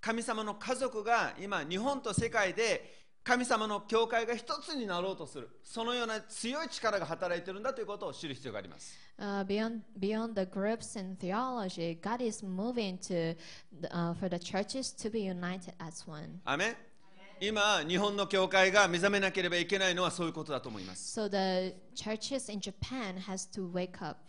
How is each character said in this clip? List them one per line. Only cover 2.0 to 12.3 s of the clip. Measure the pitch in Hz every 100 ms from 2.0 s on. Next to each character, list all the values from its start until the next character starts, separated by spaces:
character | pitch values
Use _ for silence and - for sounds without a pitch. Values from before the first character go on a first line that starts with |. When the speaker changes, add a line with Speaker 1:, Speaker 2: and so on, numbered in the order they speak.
Speaker 1:
と | 233
世 | 185 226
界 | 233 190
で | 180 226 160 - - - -
神 | - 247
様 | 247 233 214
の | 202
教 | - 226 226
会 | 233
が | 226
一 | 233 - 302
つ | 285
に | 302 214
な | 175
ろ | 190
う | 185
と | 151
す | 143
る、 | 120 -
そ | - 233
の | 226
よ | 247
う | 233
な | 220
強 | - - 233 285
い | 320
力 | - 226 202
が |
働 | 156 165 180 175
い |
て | 175
い |
る | 190
ん |
だ | 233
と | 262
い |
う | 208
こ | 208
と | 190
を |
知 | 135 -
る |
必 | 127 127
要 |
が | 104
あ |
り | 95
ま | 73
す。 | - - - -
Speaker 2:
Uh, | 202 202
beyond, | 196 202 226 233 - -
beyond | 196 214 226
the | 208 185
groups | 190 202 226 - 214
and | 185 185
theology, | 180 202 254 247 190 180 170 165
God | 196 240
is | 240